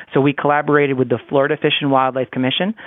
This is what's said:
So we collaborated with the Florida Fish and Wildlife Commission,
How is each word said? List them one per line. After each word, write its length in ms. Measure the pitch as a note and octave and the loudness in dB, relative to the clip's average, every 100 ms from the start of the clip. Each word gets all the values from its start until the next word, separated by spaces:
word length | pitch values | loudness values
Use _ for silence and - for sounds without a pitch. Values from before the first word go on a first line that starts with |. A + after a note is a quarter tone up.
| - | -4
So 80 | D3 | 0
we 120 | C#3 | 2
collaborated 680 | C#3 C#3+ D3 D3 D3 C#3+ C3 | 2 0 0 2 2 2 0
with 100 | B2+ | -2
the 80 | B2 - | -2 -2
Florida 280 | C#3+ C#3 D3 | 0 0 0
Fish 160 | D3+ - | -2 0
and 80 | D3 | 0
Wildlife 400 | C3+ C3 B2+ B2 | 2 0 -2 -4
Commission, 460 | C3 B2+ - F#3 A3+ | -2 -2 -2 -4 -6